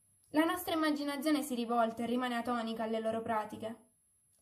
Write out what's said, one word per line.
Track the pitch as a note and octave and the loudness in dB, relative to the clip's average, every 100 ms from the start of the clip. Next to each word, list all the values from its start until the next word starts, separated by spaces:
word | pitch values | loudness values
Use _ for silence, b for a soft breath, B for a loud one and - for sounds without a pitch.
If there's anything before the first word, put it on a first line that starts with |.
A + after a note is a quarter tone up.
| _ _ - | _ _ -2
La | D4+ | 2
nostra | E4 F4+ - | 4 2 0
immaginazione | D#4+ D#4 D4 C#4+ C#4+ D#4 C#4+ | 0 2 0 -2 0 2 2
si | B3+ | 2
rivolta | A#3+ A3+ A#3+ A3+ A3+ | -2 0 2 2 2
e | A#3 | -2
rimane | B3 B3 A#3 | 0 0 -2
atonica | A#3+ A#3+ A3+ A3+ | -2 -2 -2 -4
alle | A3 A3 | -2 0
loro | A3 A3+ | 0 -2
pratiche. | A3+ A3 G#3+ - A3 A#3 - _ _ _ _ _ | 0 -2 -2 -8 -10 -10 -18 _ _ _ _ _